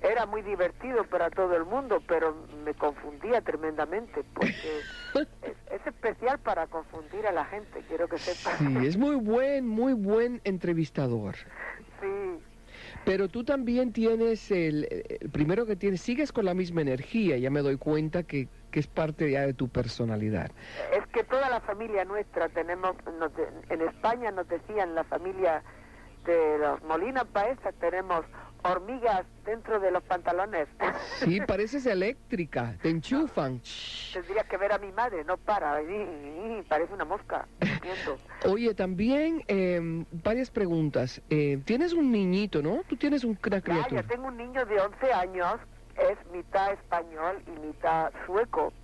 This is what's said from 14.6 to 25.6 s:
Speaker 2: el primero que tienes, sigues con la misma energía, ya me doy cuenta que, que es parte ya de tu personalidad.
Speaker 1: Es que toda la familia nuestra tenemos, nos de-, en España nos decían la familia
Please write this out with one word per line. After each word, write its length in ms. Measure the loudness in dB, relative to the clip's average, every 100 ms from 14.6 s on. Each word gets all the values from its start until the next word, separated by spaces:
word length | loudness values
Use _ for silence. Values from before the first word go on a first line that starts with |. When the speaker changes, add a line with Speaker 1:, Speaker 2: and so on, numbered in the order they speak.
| 4 2 0 -4 -6 -8
Speaker 2:
el 80 | -4
primero 360 | 0 2 2 2
que 100 | 0
tienes, 240 | 0 0
sigues 300 | 0 0 0
con 140 | 2 0
la 80 |
misma 280 | 2 0 2
energía, 560 | 2 0 0 2 4 4
ya 120 | 2
me 120 | 2
doy 160 | 2 0
cuenta 460 | 2 2 2 -2
que, 240 | -2 -2 -4 -8 -4
que 100 | -2
es 60 | -2
parte 440 | 0 -2 2 2
ya 100 | 4
de 120 | 2
tu 160 | 0 -2
personalidad. 840 | -2 -2 -2 -2 0 0 0 -4 -8 -16 -10 0
Speaker 1:
Es 140 | 0 0
que 160 | -2
toda 260 | 0 2 2
la 120 | 0
familia 420 | -2 -6 -2 -2 0
nuestra 440 | -2 -4 -2 -2
tenemos, 460 | -2 -4 -2 -2 -4 -8 -4
nos 160 | -4 -2
de-, 120 | -4 -6 -6
en 120 | -2
España 480 | -2 0 -2 0 -2
nos 160 | -4 -4
decían 440 | -6 -4 -2 0
la 100 | -2 -2
familia 580 | -4 -4 0 2 2